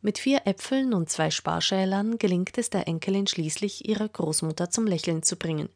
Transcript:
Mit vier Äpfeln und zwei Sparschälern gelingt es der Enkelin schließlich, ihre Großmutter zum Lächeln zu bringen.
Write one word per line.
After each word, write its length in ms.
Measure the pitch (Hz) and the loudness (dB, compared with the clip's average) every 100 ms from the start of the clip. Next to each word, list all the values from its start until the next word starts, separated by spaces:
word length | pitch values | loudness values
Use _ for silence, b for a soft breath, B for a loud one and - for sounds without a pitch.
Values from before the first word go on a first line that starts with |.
Mit 180 | 208 214 | -2 0
vier 280 | - 277 - | 2 2 2
Äpfeln 480 | 196 - 269 262 | -2 0 0 2
und 160 | 214 165 | 2 0
zwei 200 | - 156 | 0 0
Sparschälern 880 | 156 - 165 165 190 190 196 208 226 | 0 -2 0 0 2 2 2 0 0
gelingt 380 | 208 180 185 - | 2 2 0 -2
es 140 | 233 | -2
der 160 | 202 175 | -2 -2
Enkelin 400 | 165 - 196 196 | -2 0 0 0
schließlich, 600 | - 160 - 202 - - | -2 -2 -2 -4 -4 -4
ihre 200 | 214 214 | -2 -2
Großmutter 600 | - 165 156 160 156 175 | -2 -2 0 -2 -2 -2
zum 160 | - 220 | 0 2
Lächeln 380 | 175 175 165 | 0 0 0
zu 120 | - 175 | 0 -2
bringen. 320 | 165 156 - | -4 -2 -4